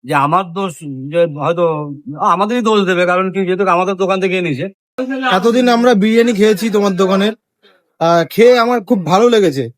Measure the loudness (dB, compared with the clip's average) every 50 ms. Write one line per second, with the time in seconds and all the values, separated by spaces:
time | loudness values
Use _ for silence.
0 | -8 -2 -2 0 0 2 0 -2 -2 -4 -8 -8 -8 -8 -8 -12 -14 -14 -12 -12
1 | -12 -4 0 0 0 0 -2 -6 -4 -4 -2 0 -2 -2 -2 -4 -8 -10 -12 -14
2 | -14 -14 -8 -4 0 0 0 0 0 -2 -2 -2 0 0 0 0 0 0 0 0
3 | 0 0 0 0 -2 -2 -2 -4 -2 -2 -2 0 0 0 0 0 0 -2 -2 -4
4 | -2 -2 -2 -2 -2 -2 -2 -2 -2 -4 -4 -6 -6 -10 -12 _ _ _ _ -10
5 | -8 -6 -6 -4 -2 0 0 2 2 2 2 2 2 2 2 4 4 4 4 4
6 | 2 2 2 2 2 2 2 2 2 2 2 0 -2 -2 -2 0 0 0 0 0
7 | 0 0 0 0 0 -2 -4 _ _ _ _ _ _ _ _ _ _ _ _ _
8 | 0 2 2 2 0 -2 2 4 6 6 6 4 2 0 0 -2 0 -2 -2 -2
9 | 0 0 2 4 4 4 4 4 2 2 0 -2 -8 -8 -10